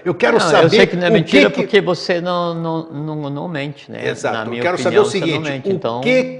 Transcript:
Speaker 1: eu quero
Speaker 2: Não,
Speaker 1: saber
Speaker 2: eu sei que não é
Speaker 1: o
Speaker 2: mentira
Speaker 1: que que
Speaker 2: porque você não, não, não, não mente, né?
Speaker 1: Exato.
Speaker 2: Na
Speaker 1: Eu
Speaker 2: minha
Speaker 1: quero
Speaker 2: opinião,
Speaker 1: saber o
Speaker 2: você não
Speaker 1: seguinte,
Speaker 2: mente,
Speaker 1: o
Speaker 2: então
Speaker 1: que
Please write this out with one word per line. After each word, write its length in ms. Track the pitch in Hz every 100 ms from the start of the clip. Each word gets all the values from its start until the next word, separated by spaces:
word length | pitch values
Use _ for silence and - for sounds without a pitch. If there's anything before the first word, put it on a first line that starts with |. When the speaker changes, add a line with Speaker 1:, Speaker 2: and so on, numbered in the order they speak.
Speaker 1:
eu 100 | 175
quero 200 | 175 233
Speaker 2:
Não, 60 | 233
Speaker 1:
saber 240 | 185 156 165
Speaker 2:
eu 40 |
sei 180 | 202 -
que 100 | 175
não 100 | 175
é 20 |
Speaker 1:
o 40 |
Speaker 2:
mentira 360 | 196 165 269 226
Speaker 1:
que 60 | -
que 60 |
Speaker 2:
porque 180 | 208 208
você 400 | 170 180 - 175
não, 340 | 175 175 175
não, 380 | 165 165 160 160
não, 380 | 143 151 151 143
não 180 | 143 165
mente, 420 | 156 143 143 -
né? 200 | 113 120
Speaker 1:
Exato. 260 | 117 135 113
Speaker 2:
Na 80 |
Speaker 1:
Eu 60 | 110
Speaker 2:
minha 120 | 117
Speaker 1:
quero 140 | 143 180
Speaker 2:
opinião, 300 | - 196 208
Speaker 1:
saber 20 |
o 20 |
Speaker 2:
você 100 | 196
não 60 | 165
Speaker 1:
seguinte, 220 | 151 156
Speaker 2:
mente, 200 | 135 135
Speaker 1:
o 20 |
Speaker 2:
então 300 | 185 117 117
Speaker 1:
que 220 | 175 254 254 254